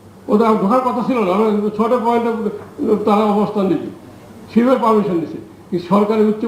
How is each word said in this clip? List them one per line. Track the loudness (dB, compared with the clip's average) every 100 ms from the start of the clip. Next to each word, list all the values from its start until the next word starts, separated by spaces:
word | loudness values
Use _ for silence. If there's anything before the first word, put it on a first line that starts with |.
| -20 -18 -2
ওদের | 2 2
আমার | 2
ঢোকার | 2 0
কথা | 0 -2 -2
ছিল | 0
না, | 0
আমরা | 2 2 0 -2 -2
ছটা | 0 0
পয়েন্টে | 2 0 0 -2 -6 -8 -14 -6 -2 0
তারা | 2 2
অবস্থান | 2 2 0 0 0
নিবে, | -2 -4 -12 -20 -20 -20 -20 -4
সেভাবে | 0 2 2
পারমিশন | 2 2 0 -2
দিছে। | -4 -10 -14 -20 -6
কিন্তু | -6 0
সরকারের | 0 2 2 2
উচ্চ | 0